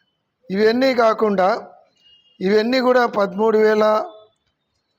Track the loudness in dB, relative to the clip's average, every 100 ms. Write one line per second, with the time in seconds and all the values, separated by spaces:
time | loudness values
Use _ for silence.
0 | _ _ _ _ -8 -2 0 0 0 2
1 | 0 0 -2 0 0 -2 -8 -20 _ _
2 | _ _ _ -8 -2 0 0 -2 0 2
3 | 0 -2 -4 -2 0 2 2 2 2 0
4 | -4 -16 _ _ _ _ _ _ _